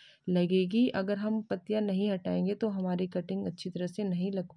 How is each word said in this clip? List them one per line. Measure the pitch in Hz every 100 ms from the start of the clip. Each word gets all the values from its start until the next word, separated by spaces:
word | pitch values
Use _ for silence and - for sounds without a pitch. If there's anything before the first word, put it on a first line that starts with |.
| - - -
लगेगी। | 180 175 185 185 220 247
अगर | - 190 202
हम | 208 220
पत्तियां | 208 190 - 214
नहीं | 208 190 208
हटाएंगे | 190 185 180 180
तो | 208 220
हमारी | 196 185 180 185
कटिंग | 180 170 190 190
अच्छी | 175 180
तरह | 180 180
से | 180
नहीं | 202 175 190
लग | 190 180